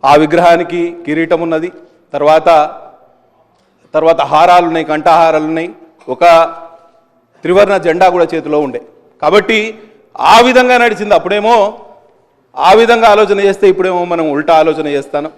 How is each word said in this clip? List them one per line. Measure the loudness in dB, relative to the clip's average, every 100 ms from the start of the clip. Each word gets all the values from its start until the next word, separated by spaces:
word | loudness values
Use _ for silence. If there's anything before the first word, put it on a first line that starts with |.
ఆ | 2
విగ్రహానికి | 2 2 0 2 0 -2 -6 -6 -8 -8
కిరీటం | -6 -4 -4
ఉన్నది, | -4 -6 -8 -14 -20 _ _
తర్వాత, | -4 2 2 4 2 0 -6 -20 -20 _ _ _ _ _ _ _ _ _
తర్వాత | -2 0 0
హారాలు | 0 2 4 4 2
ఉన్నాయి, | -4 -4
కంఠహారాలు | -4 2 2 2 0
ఉన్నాయి, | -2 -6 -8 -14 -20 _ -12
ఒక | 0 4 4 2 -4 -20 -20 _ _ _ _ _ _
త్రివర్ణ | -2 0 2 0
జెండా | -2 0 0
కూడా | 2 -2
చేతిలో | -4 -4 -4
ఉండే. | -4 -8 -14 _ _ _
కాబట్టి | 0 0 0 -4 -4 -12 -20 _ _ -4
ఆ | 2 4
విధంగా | 4 2 2 2
నడిచింది. | 0 -2 -2
అప్పుడేమో | -2 0 -4 0 0 0 -6 -20 -20 _ _ _ _ _ -4
ఆ | 2
విధంగా | 2 4 2 2
ఆలోచన | 2 2 0
చేస్తే, | -2 0 0
ఇప్పుడేమో | 0 -2 -4
మనం | -4 -4 -4
ఉల్టా | -4 0
ఆలోచన | 2 2 -2 -4
చేస్తాను. | -6 -6 -8 -10